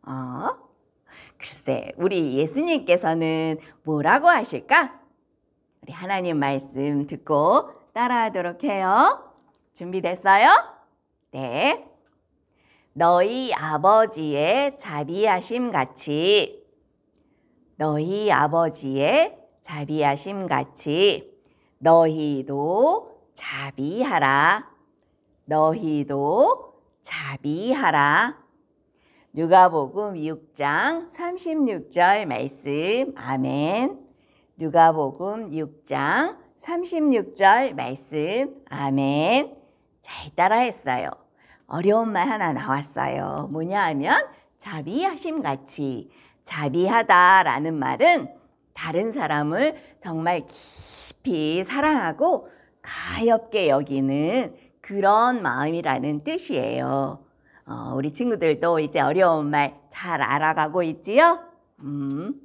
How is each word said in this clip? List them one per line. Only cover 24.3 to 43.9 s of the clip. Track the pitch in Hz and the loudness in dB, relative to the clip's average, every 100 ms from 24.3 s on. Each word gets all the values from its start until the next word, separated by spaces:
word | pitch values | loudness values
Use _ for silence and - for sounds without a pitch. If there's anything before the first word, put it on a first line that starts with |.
| 135 156 202 - _ _ _ _ _ _ _ - | 4 4 2 -4 _ _ _ _ _ _ _ -4
너희도 | 151 156 160 160 151 143 139 139 190 311 523 - _ _ _ | 2 2 2 -2 -4 -4 -2 0 2 4 2 -4 _ _ _
자비하라." | - 160 143 135 143 156 220 269 220 151 143 156 233 - _ _ _ _ _ _ _ _ _ | -14 -12 -10 -8 -6 -4 -2 0 0 2 4 4 2 -4 _ _ _ _ _ _ _ _ _
누가복음 | 147 165 185 180 165 135 165 208 180 | -6 4 8 8 4 -4 -4 -6 -6
육 | 156 156 _ | -8 -8 _
장 | - 143 151 240 330 339 | -4 -2 0 0 -2 -8
삼십육 | - 349 359 349 311 269 190 - | -10 -8 -8 -6 -2 -2 -2 -6
절 | 170 175 202 190 | 2 4 2 0
말씀. | 117 131 139 139 143 165 233 269 269 | -6 -6 -10 -6 -4 -2 -2 -2 -8
아멘. | 123 135 135 135 151 202 262 - - _ _ _ _ _ | -6 -4 -2 -2 -2 -2 -4 -6 -20 _ _ _ _ _
누가복음 | 160 160 165 160 139 - 185 214 214 | -2 6 6 6 -2 -4 -8 -8 -8
육 | 151 151 - | -8 -8 -10
장 | - 143 139 196 330 - _ _ | -6 -4 0 0 -2 -6 _ _
삼십육 | - 339 349 339 302 247 190 | -8 -8 -6 -2 0 0 -2
절 | - 196 220 262 | 4 6 6 2
말씀. | 147 123 135 - 151 156 214 277 269 _ | -4 -8 -10 -8 -4 -2 -2 -4 -8 _
아멘. | 139 139 135 139 143 160 247 - - _ _ _ _ | -6 -2 0 0 0 2 2 0 -10 _ _ _ _
잘 | - - 147 - | -20 -18 -14 0
따라했어요. | 180 220 247 196 139 123 82 - _ _ _ _ _ | 2 2 0 -4 -6 -4 -6 -12 _ _ _ _ _
어려운 | 156 180 214 226 | -2 2 2 2
말 | 190 185 | 0 -2
하나 | 220 180 | 0 -2
나왔어요. | 131 110 135 143 - 135 131 139 143 147 | -4 -2 -4 -4 -6 -4 -4 -6 -6 -8
뭐냐 | 151 165 202 | -6 -4 -2
하면 | 180 | -2